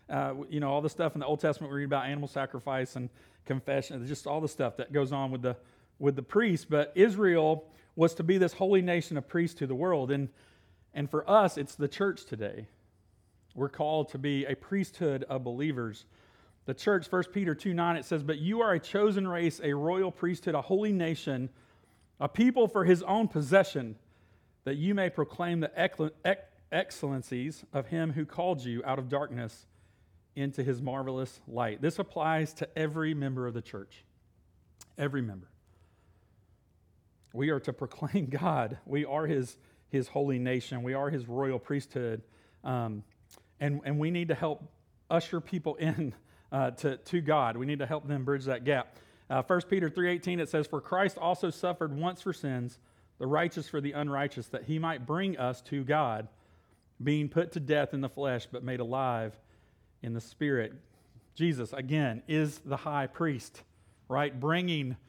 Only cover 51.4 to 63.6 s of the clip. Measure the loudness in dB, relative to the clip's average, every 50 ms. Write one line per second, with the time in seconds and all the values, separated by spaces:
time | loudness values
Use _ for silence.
51.4 | 0 -2 -2 -2 -2 -2 -2 -2 -4 -4 -2 -2 -2 -2 -4 -4 -4 -6 -4 -4
52.4 | -4 -4 -2 -2 -4 -6 -8 -14 _ _ _ _ _ _ _ -6 -2 0 2 2
53.4 | 2 0 -2 -6 -8 -6 -6 -4 -4 -4 -4 -4 -4 -2 -2 -2 -2 -2 -4 -8
54.4 | -8 -8 -8 -8 -4 -4 -2 -2 -2 -2 -4 -4 -4 -2 -2 0 0 -2 -2 -2
55.4 | -2 -2 -2 -4 -8 -6 -4 -4 0 2 2 2 2 2 0 -4 -6 -10 -14 _
56.4 | _ _ _ _ _ _ _ _ _ _ _ -4 0 0 2 2 0 0 0 0
57.4 | 0 0 -4 -6 -2 2 2 2 2 0 -2 -4 -4 -4 -4 -4 -2 -2 -2 -2
58.4 | -4 -8 -10 -8 -6 -6 -4 -4 -4 -2 -2 0 0 0 0 -2 -2 -6 -8 -12
59.4 | _ _ _ _ _ _ _ _ _ _ _ _ -8 -8 -6 -8 -8 -12 -8 -4
60.4 | 0 0 2 0 0 -2 -8 -14 -20 _ _ _ _ _ _ -20 -20 _ _ 0
61.4 | 0 0 2 0 -4 -6 -6 -8 -4 0 0 2 2 0 -2 -4 -4 0 0 2
62.4 | 2 0 -2 -8 -6 -6 -6 -4 -4 -2 -2 -2 -2 -2 -2 -2 0 0 0 -2
63.4 | -6 -12 -18 -20